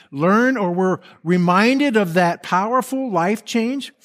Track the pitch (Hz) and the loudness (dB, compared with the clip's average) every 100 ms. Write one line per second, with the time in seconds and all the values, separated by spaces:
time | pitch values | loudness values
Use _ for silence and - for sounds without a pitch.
0 | _ 139 170 214 247 262 180 175 190 165 | _ -2 2 2 2 0 -2 -2 -2 -2
1 | - - 160 180 175 185 226 269 285 220 | -6 -10 -2 0 2 4 4 2 2 0
2 | 185 170 175 170 - 180 214 254 - 269 | 0 2 0 -2 -2 -2 0 -2 -2 -4
3 | 262 180 175 220 - 233 226 277 - - | -2 -2 0 -2 -4 -4 -4 -6 -10 -18